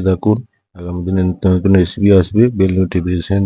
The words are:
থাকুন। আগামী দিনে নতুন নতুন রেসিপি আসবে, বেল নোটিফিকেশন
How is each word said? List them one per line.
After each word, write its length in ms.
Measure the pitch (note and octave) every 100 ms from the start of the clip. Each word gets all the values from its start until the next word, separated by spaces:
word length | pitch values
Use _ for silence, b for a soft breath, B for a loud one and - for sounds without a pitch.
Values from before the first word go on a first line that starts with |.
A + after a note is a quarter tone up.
| F#2
থাকুন। 300 | F#2 G#2+ G#2+ - _ _
আগামী 240 | F2+ F2 F2+
দিনে 160 | F2+ F#2+
নতুন 260 | F#2 F2+ F#2
নতুন 180 | F#2 F#2+
রেসিপি 340 | F#2+ F2 - G2+ F#2+
আসবে, 240 | F2+ G#2 B2 A2
বেল 160 | F#2+ F#2
নোটিফিকেশন 580 | F#2 F#2 F2 F2+ - G2